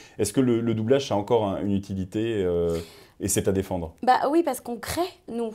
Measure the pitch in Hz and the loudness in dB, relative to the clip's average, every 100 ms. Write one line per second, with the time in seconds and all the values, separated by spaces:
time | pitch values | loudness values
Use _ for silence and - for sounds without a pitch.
0 | - - 104 - 123 117 117 110 110 135 | -16 -4 -2 2 4 4 2 0 2 2
1 | 135 104 104 120 104 80 98 98 98 95 | 2 -2 2 2 2 -2 0 -2 -2 -6
2 | 92 107 113 107 90 87 85 82 - - | -4 -2 -2 0 0 2 2 0 -6 -16
3 | - - 98 110 101 95 - 92 82 - | -20 -8 -2 0 2 0 0 -4 -6 -4
4 | 240 254 247 330 330 254 - 233 - 320 | 2 2 2 2 0 -4 -8 -10 -8 -4
5 | 359 - - 233 226 | -6 -8 -10 -6 -6